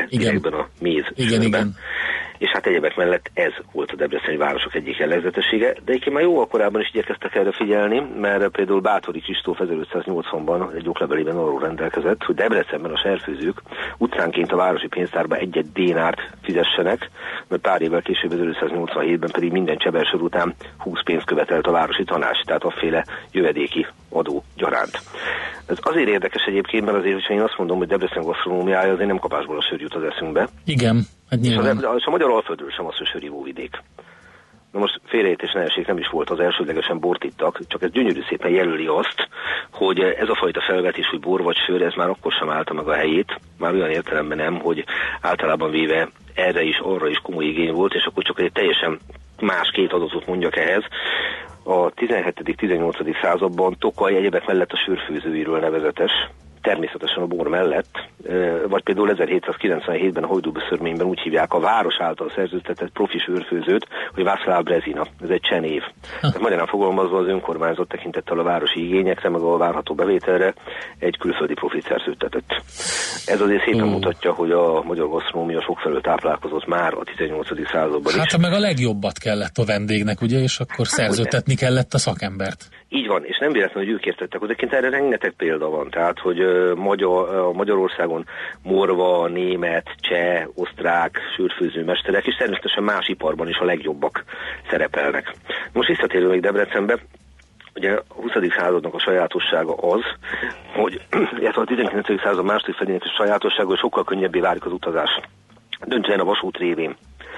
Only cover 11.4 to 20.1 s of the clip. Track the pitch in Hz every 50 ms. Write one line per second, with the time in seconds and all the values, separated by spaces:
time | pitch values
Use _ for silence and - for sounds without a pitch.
11.4 | 82 76 69 65 76 80 80 80 80 80 - 87 87 90 107 - - - - -
12.4 | 101 117 110 95 - - - 73 82 82 78 71 - 101 95 - - - 76 67
13.4 | 76 190 - - - - - - - - - - - - - - 85 82 - 90
14.4 | 82 80 92 87 90 92 82 - - - - 90 90 - - 85 82 78 82 76
15.4 | - 92 80 80 78 76 - 92 90 87 82 82 82 82 82 - - - - -
16.4 | - - 87 - - - - - 85 92 113 - - - - - - - - -
17.4 | - - 92 90 - 98 92 85 82 82 85 85 - - 92 85 85 85 87 87
18.4 | 85 82 78 - - - 82 87 85 - - - 71 80 87 85 165 - - -
19.4 | - 85 85 92 - - 76 76 78 - 82 82 76 -